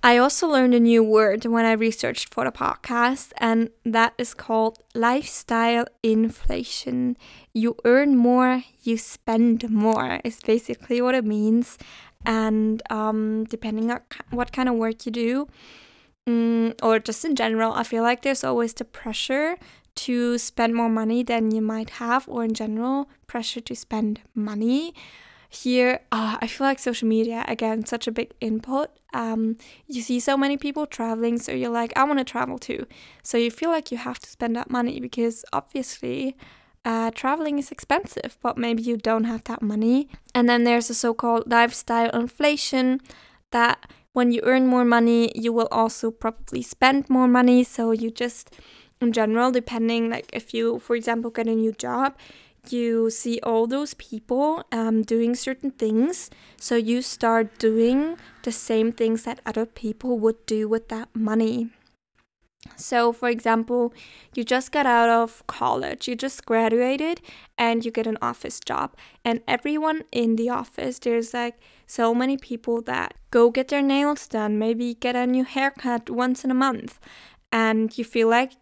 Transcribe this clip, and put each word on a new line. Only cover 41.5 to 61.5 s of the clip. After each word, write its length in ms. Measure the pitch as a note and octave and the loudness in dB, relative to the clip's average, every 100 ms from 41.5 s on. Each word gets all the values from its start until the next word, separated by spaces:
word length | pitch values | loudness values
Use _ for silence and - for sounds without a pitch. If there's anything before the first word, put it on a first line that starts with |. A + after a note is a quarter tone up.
| A#3+ A#3 - - A#3 A#3 | 4 4 0 -2 0 2
inflation, 880 | A#3 A#3+ - D4 D4 - C4 B3+ C4 - - - _ _ | 0 -4 0 0 2 0 2 2 0 -4 -20 -20 _ _
that 380 | A#3+ A#3 - - - _ | 2 2 0 -8 -20 _
when 220 | - B3 | 2 2
you 80 | A#3+ | 4
earn 240 | - C4 C4 | 4 4 4
more 160 | B3 | 4
money, 480 | A#3+ A#3 A#3 A#3 A#3 - | 4 6 6 4 2 0
you 180 | A#3 | -2
will 160 | A#3 A3+ | 0 0
also 400 | - A3+ - A3+ | 2 0 0 -6
probably 520 | A3+ A3+ A3+ - C4 | -4 -8 -6 -8 -8
spend 460 | A#3+ - B3+ C#4 C#4 | -8 2 4 4 2
more 200 | B3+ B3+ | 4 6
money. 340 | B3 B3 B3 | 6 6 6
So 280 | B3 - A3+ | 4 -2 0
you 200 | A3 A3+ | 0 -2
just, 420 | A3+ A#3+ A#3+ - - - - _ _ | -4 -6 -6 -14 -20 -20 -20 _ _
in 140 | A#3+ | 0
general, 380 | A3+ G#3+ A3+ B3 | 2 2 2 2
depending, 580 | B3 A#3+ A#3+ A3+ A#3 A3+ | 0 -2 -2 0 0 -2
like, 200 | A#3 - | -4 -8
if 200 | - - | -12 -8
you, 260 | A3+ A3+ A#3+ | -2 -2 -2
for 180 | - A#3+ | -2 -4
example, 340 | A3+ A#3 A#3 | -2 -4 -4
get 160 | A3+ A3+ | -4 0
a 80 | A3+ | 0
new 160 | A3 | 0
job, 460 | G#3+ B3 B3 C4+ C#4 - - _ _ - | -2 -6 -2 -2 -4 -20 -20 _ _ -8
you 420 | A#3+ A#3 A3+ A3+ | -4 0 2 0
see 280 | A3 A#3+ A#3 | -2 -4 -4
all 240 | - A3+ A3+ | -2 0 0
those 260 | C4+ D4 | -2 -4
people, 680 | - - A3 _ B3+ D4 D#4+ - | -8 -12 -14 _ 0 0 -2 -4
um, 320 | A3+ A3+ A3 | -4 0 0
doing 320 | G#3+ A3+ A#3 B3 | 2 0 0 0
certain 340 | - C4 C#4 | -4 -4 -6
things. 600 | - A3 A3 C4+ F4+ - - - - | -4 0 2 2 0 -6 -12 -20 -12
So 160 | - A#3+ | -2 0
you 280 | A3 A#3+ | 0 -2
start 560 | B3+ - A#3 A3+ A3 - | -2 -2 2 2 0 0
doing 580 | A3+ A3 A#3 C4 D4+ E4+ - - | 0 2 2 2 0 -6 -14 -12
the 100 | - | -8
same 400 | A3+ - A3+ A3+ | -4 -2 0 0
things 300 | A#3 A3+ A3+ | 0 0 0
that 160 | A3+ A#3+ - | -4 -10 -8
other 220 | A3 A3+ | -6 -6
people 500 | - A3 G#3+ B3+ A#3+ | -6 -8 -6 -4 0
would 260 | G#3+ A3 - | 0 0 -4
do 200 | G#3+ G#3+ | -4 0
with 200 | A3+ A3 | -2 -4
that 200 | A3 A#3 | -12 -10
money. 560 | A3+ G#3+ A3 A3 | -4 0 2 0